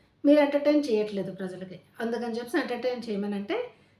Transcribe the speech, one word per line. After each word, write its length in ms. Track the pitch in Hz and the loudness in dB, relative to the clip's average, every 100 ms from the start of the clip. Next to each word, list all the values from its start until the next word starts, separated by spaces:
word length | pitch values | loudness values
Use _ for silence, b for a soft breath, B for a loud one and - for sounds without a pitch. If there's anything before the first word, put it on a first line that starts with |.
| b _ | b _
మీరు 160 | 285 294 | 6 6
ఎంటర్టైన్ 440 | 285 285 294 294 277 | 6 4 4 4 4
చేయట్లేదు 420 | 214 208 196 185 | 0 0 -4 -6
ప్రజలకి, 480 | 185 185 185 185 170 - - | -6 -8 -10 -12 -16 -16 -8
అందుకని 380 | 233 233 240 226 | -6 -4 -4 -6
చెప్పి 200 | 240 330 | -4 -2
ఎంటర్టైన్ 520 | 226 233 247 247 226 | -2 -4 -4 -4 -4
చేయమనంటే 600 | 196 208 202 202 440 494 b b b | -4 -4 -4 -4 -4 -6 b b b